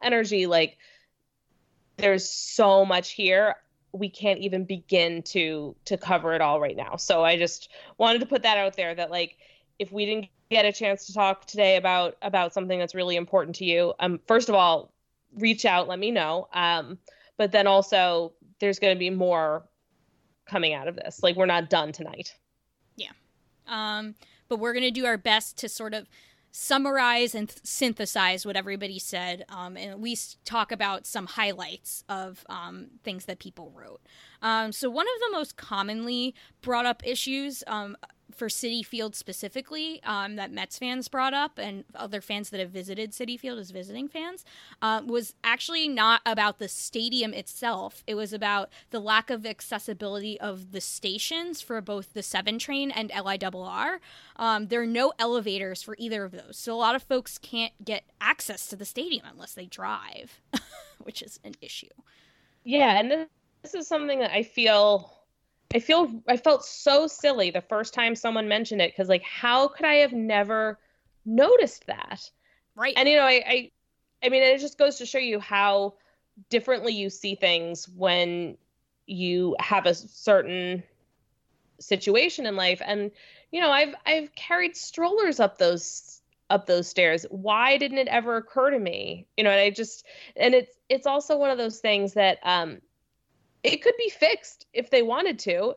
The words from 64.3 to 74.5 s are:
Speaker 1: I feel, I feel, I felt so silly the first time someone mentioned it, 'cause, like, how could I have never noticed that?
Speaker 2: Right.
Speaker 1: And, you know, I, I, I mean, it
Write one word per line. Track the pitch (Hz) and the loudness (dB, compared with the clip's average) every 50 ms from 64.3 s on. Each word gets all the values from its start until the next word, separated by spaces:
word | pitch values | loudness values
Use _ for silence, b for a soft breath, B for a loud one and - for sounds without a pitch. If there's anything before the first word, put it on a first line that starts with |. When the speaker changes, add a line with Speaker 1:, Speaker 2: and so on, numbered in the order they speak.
Speaker 1:
I | - 208 | 0 -2
feel, | 226 - _ 247 226 220 214 208 208 208 208 190 - - _ _ _ _ _ _ _ _ _ _ _ - - | -2 -2 _ 0 4 4 6 6 6 6 4 4 0 -4 _ _ _ _ _ _ _ _ _ _ _ -4 -2
I | 233 | 0
feel, | 233 - 311 339 349 247 226 226 - - | 2 4 4 4 4 2 -2 -4 0 0
I | 247 240 | 0 2
felt | - 311 294 262 - | 4 4 4 4 2
so | - - - - 285 277 285 320 302 | -2 -12 -2 2 4 4 4 4 2
silly | - - - 294 269 226 190 175 | 0 0 2 2 2 2 2 0
the | 165 180 | 0 -2
first | - - 226 208 226 - - | -4 -2 -2 -4 -4 -2 -2
time | 247 233 233 233 | 0 0 0 0
someone | 226 - 226 220 220 214 208 | 0 -2 -2 -2 0 0 0
mentioned | 208 220 233 - 220 202 | 0 0 0 -2 0 0
it, | 170 170 - | 0 0 0
'cause, | - 190 185 | 0 2 2
like, | 190 180 - | 2 2 0
how | - - - - 240 240 262 269 277 | -2 -6 -2 2 4 4 4 4 2
could | 277 - 320 302 | 2 0 2 4
I | 294 | 6
have | 294 294 262 240 | 6 6 4 2
never | 233 220 220 214 202 202 202 220 220 220 214 214 - _ _ _ _ _ _ _ _ - | 0 -2 0 2 2 2 2 0 0 0 -2 -4 -6 _ _ _ _ _ _ _ _ -6
noticed | 220 220 240 285 392 494 494 359 - - - _ - | 0 4 6 8 8 8 8 6 4 0 -6 _ -10
that? | - - - - - - - - _ _ _ _ _ _ _ _ _ | -10 -10 -10 -12 -12 -14 -16 -18 _ _ _ _ _ _ _ _ _
Speaker 2:
Right. | - 233 269 269 | -4 -2 0 2
Speaker 1:
And, | 247 269 285 | 4 6 6
you | 302 | 8
know, | 294 269 | 8 8
I, | 262 254 247 - - | 8 6 4 4 2
I, | 254 254 240 - _ _ _ _ _ _ _ _ _ _ 262 | 0 0 -2 -4 _ _ _ _ _ _ _ _ _ _ 0
I | 254 | 2
mean, | 262 262 262 | 4 6 8
it | 262 | 6